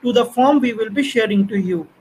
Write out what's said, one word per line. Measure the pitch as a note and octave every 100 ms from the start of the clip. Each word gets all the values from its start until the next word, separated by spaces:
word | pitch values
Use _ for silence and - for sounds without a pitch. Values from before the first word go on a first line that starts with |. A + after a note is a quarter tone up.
to | B3
the | A#3
form | A#3+ - C4+ D4
we | A#3+
will | A3 A3
be | G3+
sharing | C#4 A#3+ A3 G3+ G3
to | G3+
you. | F3+ F3 D#3 _